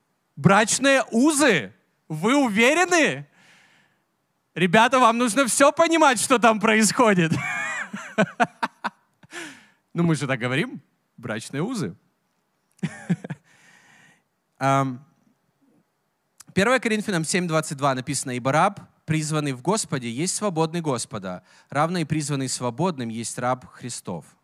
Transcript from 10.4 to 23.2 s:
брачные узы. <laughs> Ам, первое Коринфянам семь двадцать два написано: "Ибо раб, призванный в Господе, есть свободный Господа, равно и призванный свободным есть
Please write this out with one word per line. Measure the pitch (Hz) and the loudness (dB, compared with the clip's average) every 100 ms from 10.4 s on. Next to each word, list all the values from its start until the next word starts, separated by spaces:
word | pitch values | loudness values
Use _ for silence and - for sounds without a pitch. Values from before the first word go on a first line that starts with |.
| 123 135 254 247 - _ _ - | -2 -2 -4 -8 -18 _ _ -14
брачные | 117 110 - 139 | -10 -8 -8 -6
узы. | 202 240 101 - _ _ _ _ _ _ _ _ | -6 -4 -8 -10 _ _ _ _ _ _ _ _
<laughs> | 165 - - 170 - - _ _ _ _ _ _ _ _ _ _ _ - | -12 -8 -6 -6 -8 -18 _ _ _ _ _ _ _ _ _ _ _ -4
Ам, | 135 135 135 123 - _ _ _ _ _ _ _ _ _ _ _ _ _ - | 0 0 0 -6 -16 _ _ _ _ _ _ _ _ _ _ _ _ _ -6
первое | - 214 262 | 0 2 2
Коринфянам | 233 220 214 175 160 | 0 -2 -2 -4 -2
семь | 185 180 | -2 0
двадцать | 156 - 135 | -2 -2 -2
два | 139 | -2
написано: | 127 127 131 135 | -2 -4 -6 -6
"Ибо | 123 123 | -4 0
раб, | 147 196 202 - _ - | 2 2 0 -16 _ -4
призванный | 156 151 156 147 | -4 -2 -2 -4
в | 127 | -4
Господе, | 156 214 - 143 117 | -2 -2 -2 -6 -6
есть | 120 185 - | -6 -6 -4
свободный | 208 160 160 170 | -4 -2 -2 -2
Господа, | 156 117 - 107 92 90 - _ - | -4 -4 -6 -10 -10 -12 -14 _ -8
равно | 139 165 180 | -2 -2 -2
и | 151 | -4
призванный | 160 143 139 127 | -4 -4 -6 -6
свободным | - 123 117 185 135 117 | -6 -6 -4 -4 -4 -8
есть | 113 | -8